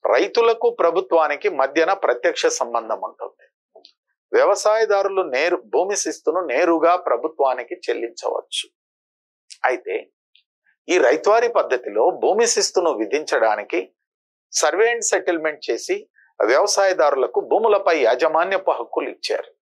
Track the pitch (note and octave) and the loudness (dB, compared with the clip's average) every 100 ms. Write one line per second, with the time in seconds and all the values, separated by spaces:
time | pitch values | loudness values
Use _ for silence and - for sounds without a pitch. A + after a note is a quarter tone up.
0 | F2+ A#2 G3 - A#3 A3+ A#3+ A#3 E3+ E3 | 2 2 2 2 2 2 -2 0 0 0
1 | F#3+ E3 D3+ D3 - D3+ C3+ D3 D#3+ G3 | 0 0 0 -2 -4 -2 -2 0 0 0
2 | - B2 - - E3 - A#2+ A#2 A2+ G#2 | -2 0 -2 0 -2 -2 -4 -6 -6 -8
3 | F#2+ - - _ _ _ _ - _ _ | -8 -12 -16 _ _ _ _ -20 _ _
4 | _ _ _ A2+ D3+ G3 G#3+ A3 A3 G3+ | _ _ _ 2 2 2 2 2 2 2
5 | G3 F#3+ F3 B2+ E3 F3+ G#3+ C#3 F#3 G3 | 0 -2 -2 0 0 -2 -2 -2 0 -2
6 | - - - E3+ E3+ B2+ F3 E3 E3 F3+ | -4 -4 -2 -2 -2 0 2 4 4 2
7 | D#3 B2 - - C#3 B2 A#2+ - - A#2 | 0 -2 -4 -2 0 0 -6 -10 -6 -4
8 | A#2 - A#2 - - - - _ _ _ | -6 -6 -6 -6 -6 -10 -10 _ _ _
9 | _ _ _ _ _ - - B2 - - | _ _ _ _ _ -4 -2 -2 -6 -8
10 | - _ _ _ _ _ _ _ - F3 | -8 _ _ _ _ _ _ _ -2 2
11 | B2+ B2 - A3 A#3+ A#3 - B2 - G#2 | 2 2 2 2 4 0 0 -2 -2 0
12 | D3 F3+ C3 G3+ A#3 - F#3+ - E3+ A#2 | 0 2 0 2 2 0 0 0 0 -2
13 | G#2+ C#3+ D3+ C#3+ A2 G#2+ G2+ - - _ | -2 -4 -2 0 2 0 -4 -6 -6 _
14 | _ _ _ _ _ - D#3 E3+ A3+ A#3+ | _ _ _ _ _ -2 0 2 0 0
15 | G#3 F#3+ - E3+ D#3 D3+ - A#2 - G3 | -2 -2 0 -2 -4 -6 -6 -6 -4 -8
16 | - _ _ _ G#2 C#3 G3+ G#3 G3 F#3 | -8 _ _ _ 2 4 2 2 0 4
17 | D3+ C3+ B2+ G3+ C#3+ E3 A3 G3+ G3+ E3 | 2 2 0 -2 0 0 2 2 2 2
18 | A2+ B2+ D#3+ D#3+ F3+ G3 F3+ C3+ A#2 - | 2 2 2 0 0 -2 -2 -4 -4 -6
19 | A#2+ - - - - _ | -6 -10 -6 -6 -8 _